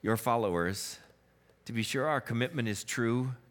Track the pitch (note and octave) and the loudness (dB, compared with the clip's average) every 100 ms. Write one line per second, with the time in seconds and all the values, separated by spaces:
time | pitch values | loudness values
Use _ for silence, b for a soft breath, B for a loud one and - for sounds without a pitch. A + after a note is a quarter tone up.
0 | G#2+ A2+ B2+ A#2 G#2+ E2+ F2 G2 - - | 2 2 2 2 4 2 0 -2 -8 -12
1 | - - _ _ _ _ - A#2 G#2+ C3+ | -18 -20 _ _ _ _ -6 -4 -2 0
2 | D3+ C#3+ - A#2 B2+ D#3+ A#2 G2+ - - | 0 0 0 0 0 0 -2 -2 -4 0
3 | A#2 B2 B2+ B2 - | 2 2 0 -6 -10